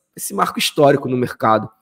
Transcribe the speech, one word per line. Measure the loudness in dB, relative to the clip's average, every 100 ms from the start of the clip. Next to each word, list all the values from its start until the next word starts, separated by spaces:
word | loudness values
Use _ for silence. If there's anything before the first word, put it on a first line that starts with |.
| _ -14
esse | -10
marco | -4 -4 -2
histórico | -6 2 4 4 0
no | -2
mercado | -4 -2 0 0 -2 _